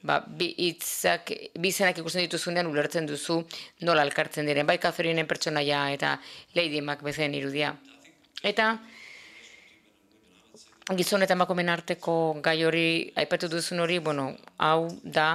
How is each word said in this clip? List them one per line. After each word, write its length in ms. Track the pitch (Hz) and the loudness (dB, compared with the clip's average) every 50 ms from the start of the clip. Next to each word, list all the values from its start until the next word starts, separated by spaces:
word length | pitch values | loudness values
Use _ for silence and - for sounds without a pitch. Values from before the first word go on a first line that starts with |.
| - | 2
ba, 180 | 151 147 151 | 2 2 2
bi 320 | - - 151 151 175 170 - - 180 | 2 -2 -4 -4 -4 -4 -2 0 -2
hitzak, 640 | 175 170 - - - - - - 180 175 165 - - - - - - _ - | -2 -2 -2 -8 -6 -6 0 2 2 2 2 -2 -8 -8 -8 -8 -12 _ -2
bi 140 | 170 196 180 | 0 0 2
izenak 260 | - 202 180 175 170 | 4 2 2 2 0
ikusten 260 | 160 165 156 180 175 | -6 -4 -2 -2 -2
dituzunean 420 | 165 - 165 - 180 170 175 175 165 | 0 -2 -4 -2 0 0 0 0 0
ulertzen 380 | 147 147 147 143 - 170 160 147 | 0 0 0 0 0 -2 -2 -2
duzu 320 | 147 143 - - 165 165 165 165 - - - - _ _ 170 | -4 -6 -2 0 0 0 0 -4 -12 -16 -16 -18 _ _ 0
nola 180 | 170 170 156 143 | 2 4 4 4
elkartzen 400 | 139 - - 156 - - - 151 | 2 2 -2 -2 -2 -2 -4 -2
diren, 200 | 147 147 143 147 156 | 0 2 2 4 2
bai 100 | 175 170 | 2 2
Catherine-en 480 | - 175 165 - 170 165 165 165 156 | 2 0 0 0 -2 0 0 0 0
pertsonaia 640 | 147 - - - 165 156 151 147 143 143 143 143 139 143 | -2 -2 -2 -2 -2 0 0 0 0 0 0 0 -2 -2
eta 220 | 139 - 147 139 139 - - - - - _ _ | 0 0 -2 -2 -2 -6 -16 -20 -20 -20 _ _
Lady 280 | 175 175 160 147 151 143 | -2 -2 0 -2 -4 -4
Macbethen 500 | 147 147 143 143 147 139 - 156 143 143 | -4 -6 -6 -6 -8 -2 -2 -2 -2 -2
irudia. 400 | 143 135 139 139 151 147 143 143 - - - - - - - - _ _ _ _ - - | -2 -4 -4 -2 -2 -2 -2 -2 -8 -16 -20 -20 -20 -20 -20 -20 _ _ _ _ -4 -4
Eta 320 | 202 208 226 220 220 226 220 - - - - - - - - - - - - - - - - - - - _ _ _ _ _ _ _ _ _ _ _ _ - _ _ _ - - - - _ - - 190 | -2 0 2 2 2 0 -2 -6 -16 -20 -20 -20 -20 -20 -20 -20 -20 -20 -20 -20 -20 -20 -20 -20 -20 -20 _ _ _ _ _ _ _ _ _ _ _ _ -20 _ _ _ -20 -20 -20 -20 _ -6 -4 0
gizon 280 | 180 180 - 202 196 190 | 0 2 2 4 2 4
eta 100 | 190 185 | 4 4
emakumeen 320 | 180 180 180 185 180 175 175 170 | 2 4 2 2 0 2 0 0
arteko 640 | 170 - - 180 175 - - 170 165 165 160 156 151 143 | -2 -2 -4 -6 -4 0 0 2 2 2 0 0 0 0
gai 180 | 165 160 160 165 | 0 2 4 4
hori, 240 | 160 160 170 165 165 165 165 - - - | 4 4 4 2 2 2 0 -2 -2 0
aipatu 320 | - 156 147 180 170 - 175 156 | -2 0 2 0 -2 -2 -2 -2
duzun 300 | 170 165 - 180 175 170 | -4 -4 -2 -2 -2 0
hori, 140 | 165 175 180 | 0 0 0
bueno, 320 | 156 156 151 143 135 131 - - - - _ _ - | 0 -2 -2 -2 -2 -4 -6 -10 -18 -20 _ _ 2
hau 240 | 156 160 165 165 165 175 - - | 4 4 2 2 -2 -6 -10 -12
da 300 | - 147 160 156 156 165 | -2 0 2 2 2 0